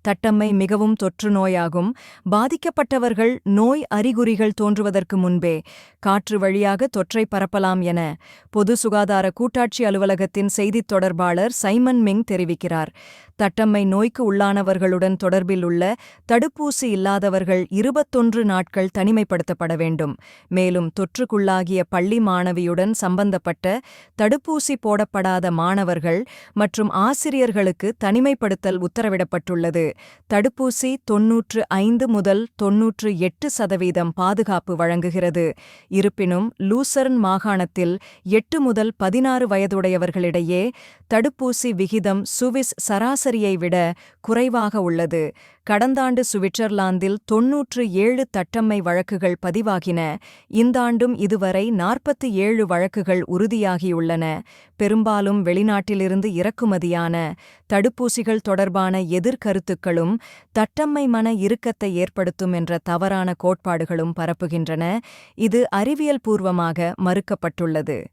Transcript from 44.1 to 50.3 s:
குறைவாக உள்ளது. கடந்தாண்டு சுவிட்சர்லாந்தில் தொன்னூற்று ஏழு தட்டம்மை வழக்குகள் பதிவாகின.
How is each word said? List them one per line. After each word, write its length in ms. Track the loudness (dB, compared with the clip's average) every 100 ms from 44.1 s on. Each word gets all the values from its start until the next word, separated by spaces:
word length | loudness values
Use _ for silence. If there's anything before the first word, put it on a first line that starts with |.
| _
குறைவாக 600 | -2 0 2 0 -2 0
உள்ளது. 420 | 0 0 0 -2 -2 -6 -20 _ -2
கடந்தாண்டு 540 | 2 2 2 2 0 0
சுவிட்சர்லாந்தில் 880 | -2 -2 -2 -2 0 0 0 -2 -4 0
தொன்னூற்று 560 | 2 2 0 -2 -2 -2 2
ஏழு 200 | 2 2 -2
தட்டம்மை 480 | -4 -4 -2 0 0
வழக்குகள் 580 | 0 -2 -2 -2 -2 -2
பதிவாகின. 580 | -2 -2 -2 -2 -2 -2 -4 -6 -14